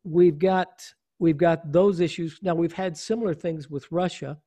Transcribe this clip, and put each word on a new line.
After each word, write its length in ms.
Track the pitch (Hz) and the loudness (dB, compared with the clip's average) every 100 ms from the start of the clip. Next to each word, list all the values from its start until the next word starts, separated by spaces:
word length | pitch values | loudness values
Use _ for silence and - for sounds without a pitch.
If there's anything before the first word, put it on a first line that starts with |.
we've 340 | 175 160 180 147 | -2 4 4 4
got, 560 | 190 185 180 - - - _ - | 2 2 -2 -8 -20 -20 _ -2
we've 180 | 165 147 | 0 2
got 340 | 170 160 156 | 2 2 0
those 280 | 160 202 175 | 2 4 2
issues. 400 | 170 170 165 - | -2 -2 -8 -6
Now, 140 | 185 165 | -4 -2
we've 180 | 170 | -2
had 220 | - 190 160 | -2 -6 -6
similar 380 | - 226 214 | -6 -4 -2
things 360 | 151 175 160 147 | -4 -6 -6 -8
with 220 | 143 - | -12 -6
Russia. 480 | 165 180 - 139 151 | -2 -2 -4 -10 -12